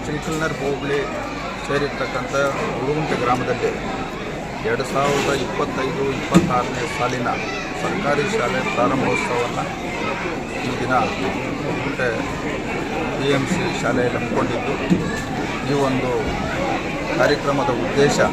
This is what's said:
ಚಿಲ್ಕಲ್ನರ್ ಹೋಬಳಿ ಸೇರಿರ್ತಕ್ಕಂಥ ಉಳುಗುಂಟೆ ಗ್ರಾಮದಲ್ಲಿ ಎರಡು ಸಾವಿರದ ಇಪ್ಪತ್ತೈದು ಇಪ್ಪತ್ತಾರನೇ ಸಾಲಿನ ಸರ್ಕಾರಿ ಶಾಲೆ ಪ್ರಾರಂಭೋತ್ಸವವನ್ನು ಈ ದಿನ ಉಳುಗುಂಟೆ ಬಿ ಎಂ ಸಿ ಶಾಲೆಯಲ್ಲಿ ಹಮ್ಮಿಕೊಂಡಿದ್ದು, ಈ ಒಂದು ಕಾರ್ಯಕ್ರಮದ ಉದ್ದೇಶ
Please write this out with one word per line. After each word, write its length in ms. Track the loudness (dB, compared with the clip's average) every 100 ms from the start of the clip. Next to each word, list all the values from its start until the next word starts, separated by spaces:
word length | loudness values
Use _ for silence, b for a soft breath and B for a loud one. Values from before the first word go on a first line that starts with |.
ಚಿಲ್ಕಲ್ನರ್ 500 | -4 -4 -2 -2 -2 0
ಹೋಬಳಿ 380 | -2 -2 0 0 -2 -4 -6 -6 -6 -6 -2
ಸೇರಿರ್ತಕ್ಕಂಥ 680 | 0 0 -2 -2 -2 0 2 2 0 -2 -2
ಉಳುಗುಂಟೆ 340 | 0 0 0 0
ಗ್ರಾಮದಲ್ಲಿ 480 | 2 2 2 0 0 0 -4 -4 -6 -6 -6 -6 -6 -4 0
ಎರಡು 160 | 0 0
ಸಾವಿರದ 400 | 2 2 2 2 0 0
ಇಪ್ಪತ್ತೈದು 580 | -2 -2 0 -2 0 0 0
ಇಪ್ಪತ್ತಾರನೇ 680 | 4 4 6 2 2 -2 -2 0
ಸಾಲಿನ 300 | 0 2 0 0 -2 -4 -4 -4
ಸರ್ಕಾರಿ 420 | -2 0 2 2 2 2
ಶಾಲೆ 240 | 2 0 0 2
ಪ್ರಾರಂಭೋತ್ಸವವನ್ನು 880 | 4 4 2 2 0 0 0 -2 -4 -4 -6 -4 -4 -2 -4 -4 -4 -4 -2
ಈ 40 | -2
ದಿನ 140 | 2 2 2 0 -2 -2 -2 -2
ಉಳುಗುಂಟೆ 440 | -2 -2 -2 0 0 0 -2 -4 -4 -4 -4 -4 -4 -2 -2 0
ಬಿ 100 | 2 2
ಎಂ 60 | 2
ಸಿ 100 | 0 0 0
ಶಾಲೆಯಲ್ಲಿ 360 | 0 2 2 0
ಹಮ್ಮಿಕೊಂಡಿದ್ದು, 520 | 0 0 0 0 -2 -2 2 2 2 -2 -2 -4 -2 -2 0
ಈ 60 | 2 2
ಒಂದು 220 | 2 0 0 0 -2 -2 -2 -2 -2 -2 -4 -2 2
ಕಾರ್ಯಕ್ರಮದ 540 | 4 4 2 2 2 0
ಉದ್ದೇಶ 340 | 0 4 4 6 2